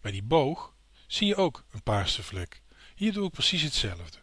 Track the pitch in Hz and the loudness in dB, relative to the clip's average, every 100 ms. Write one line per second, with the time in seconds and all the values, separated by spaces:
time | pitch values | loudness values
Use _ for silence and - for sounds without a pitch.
0 | - 98 104 160 135 165 - - _ - | -4 -6 2 4 4 0 -8 -18 _ -20
1 | - - 208 202 185 - - 107 - 104 | -8 0 2 4 2 0 -14 -10 0 0
2 | 95 - - 104 90 - - - - - | 2 -2 -4 -8 -8 -10 -20 -20 -20 -2
3 | 208 202 196 - - 180 156 - 110 87 | -2 0 -4 0 0 2 0 0 -2 -4
4 | 85 - | -12 -16